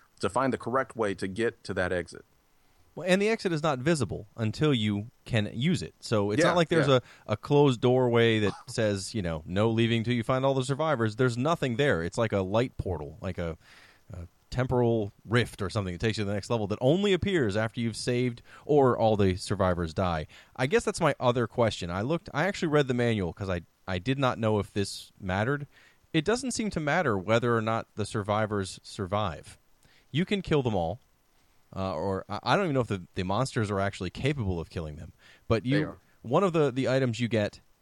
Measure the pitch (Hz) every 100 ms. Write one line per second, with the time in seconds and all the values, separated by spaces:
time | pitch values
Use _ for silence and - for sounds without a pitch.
0 | _ - 101 123 135 - - 127 131 -
1 | 107 98 98 95 113 113 - 95 90 90
2 | 85 - - _ _ _ _ _ _ -
3 | 175 185 208 226 196 160 160 135 127 170
4 | 101 78 - - 110 - 151 131 107 101
5 | 110 - - 113 104 107 147 151 - -
6 | - 110 101 110 170 180 165 165 143 131
7 | - - - 107 - 147 143 120 127 127
8 | 127 117 117 110 101 - - 120 107 101
9 | 95 117 87 80 80 90 113 113 117 117
10 | 110 123 113 131 135 135 127 139 156 135
11 | 110 107 127 117 139 170 139 113 143 90
12 | 85 - 113 101 92 107 131 - 98 82
13 | 73 78 92 90 85 80 - - - _
14 | - 90 85 _ - - 127 127 120 117
15 | 104 - - 120 110 - 95 110 92 87
16 | 113 107 101 101 - 120 101 104 127 175
17 | 202 180 202 190 113 98 110 - 117 104
18 | - 123 127 120 - - - 147 131 113
19 | 110 107 98 92 - 95 95 87 85 78
20 | 92 80 78 - - - 131 214 - -
21 | 160 - 123 123 113 - 113 - 87 90
22 | 117 165 - 135 180 196 170 147 135 123
23 | 120 110 90 - 95 87 - _ - 92
24 | 90 135 131 82 113 107 95 104 98 -
25 | - - 95 95 113 143 143 _ - _
26 | _ 160 151 240 262 240 214 175 147 160
27 | 160 101 90 113 120 117 110 113 - -
28 | 101 113 101 104 107 104 95 - - -
29 | 95 101 104 71 - - _ _ _ _
30 | _ 135 185 202 - 151 123 101 82 107
31 | _ _ _ _ _ _ _ 95 95 78
32 | 95 95 - 101 - 156 190 135 113 98
33 | 85 - 92 101 135 - 104 98 98 -
34 | 92 - 131 147 98 87 78 - 80 76
35 | 82 - - - - 113 120 143 82 82
36 | _ _ 113 147 196 165 143 123 117 131
37 | 131 110 120 110 101 - _ _